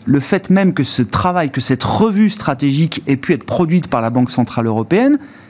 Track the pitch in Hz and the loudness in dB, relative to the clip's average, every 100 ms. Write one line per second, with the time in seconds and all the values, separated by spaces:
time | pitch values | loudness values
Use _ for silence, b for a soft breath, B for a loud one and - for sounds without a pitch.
0 | - 139 135 190 - 190 190 143 131 - | 0 0 2 -2 2 2 2 0 -2 -2
1 | 117 - 185 180 151 131 - 131 - - | -2 0 0 0 -2 -2 -2 -2 -2 0
2 | 226 202 214 214 - 135 143 139 160 - | 2 4 2 0 -4 -2 0 2 0 -2
3 | - 135 - 160 - - 170 180 - 127 | -2 -2 0 -2 -2 -2 2 0 0 -2
4 | 113 123 127 - 117 - 113 110 110 185 | 0 0 0 0 -2 0 -2 0 0 2
5 | 262 285 B B | 2 2 B B